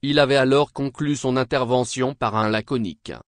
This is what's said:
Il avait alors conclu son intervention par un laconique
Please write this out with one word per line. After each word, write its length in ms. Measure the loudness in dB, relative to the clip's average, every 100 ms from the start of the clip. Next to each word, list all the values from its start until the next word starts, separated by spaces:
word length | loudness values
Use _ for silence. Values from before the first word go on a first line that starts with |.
Il 160 | 0 2
avait 180 | 4 4
alors 360 | 4 4 2
conclu 440 | -2 -6 -4 -4 -2
son 200 | 0 0
intervention 760 | 0 -2 0 0 0 -2 -4
par 220 | -2 -4 0
un 120 | 0
laconique 640 | -2 -2 -4 -4 -8 -14 -16